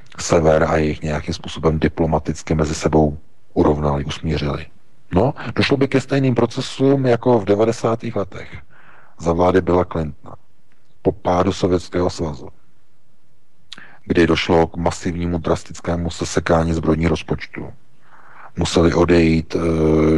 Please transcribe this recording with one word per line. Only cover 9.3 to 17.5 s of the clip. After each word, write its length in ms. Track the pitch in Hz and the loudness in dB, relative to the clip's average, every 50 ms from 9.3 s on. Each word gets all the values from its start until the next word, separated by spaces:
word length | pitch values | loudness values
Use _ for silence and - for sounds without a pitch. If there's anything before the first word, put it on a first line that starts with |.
| 82 | 2
vlády 280 | 85 90 90 90 95 | 4 4 4 4 4
Billa 240 | 87 82 87 90 90 | 4 4 4 2 2
Clintona 500 | - - 87 78 73 69 - - 80 - - - - - - - - - - - - - - | 2 0 -4 -4 -4 -6 -10 -12 -14 -14 -14 -14 -16 -16 -16 -16 -16 -16 -14 -14 -14 -14 -4
po 100 | - 95 | -2 -2
pádu 420 | - - - 92 92 90 92 95 90 | -2 0 0 0 2 2 2 0 0
Sovětského 560 | - - 92 90 90 - - - 90 90 90 | 0 0 0 2 0 -2 -2 -2 -2 0 0
svazu, 400 | - - 85 78 73 64 - - - - - - - - - - - - - - - - - - - - - - - - - - - - - - - - - | -2 -2 -4 -6 -6 -8 -12 -14 -14 -16 -16 -16 -16 -16 -16 -16 -16 -16 -16 -16 -16 -16 -16 -16 -16 -16 -16 -16 -16 -16 -16 -16 -16 -16 -16 -16 -16 -10 -6
kdy 220 | 98 87 87 82 80 | 0 2 4 4 4
došlo 400 | 80 - - - 92 82 82 80 | 4 2 2 4 4 4 4 4
k 100 | - 90 | 0 -2
masivnímu 600 | 85 85 82 - - 92 85 87 87 87 87 85 | -2 -2 -2 -2 -4 -4 -4 -2 -2 -2 -2 -2
drastickému 720 | 80 85 85 - - - - - - - 85 85 87 85 | 0 -2 -2 -2 -4 -8 -14 -8 -6 -4 -4 -2 -2 -4
sesekání 640 | - - - - - - 82 - 85 82 82 85 82 | -4 -4 -6 -4 -2 -2 0 2 2 2 4 2 0
zbrojních 340 | 80 - 80 78 78 82 87 | 0 2 2 2 2 2 2
rozpočtů. 680 | - - - - 76 - - - | 2 0 -2 -4 -6 -6 -6 -8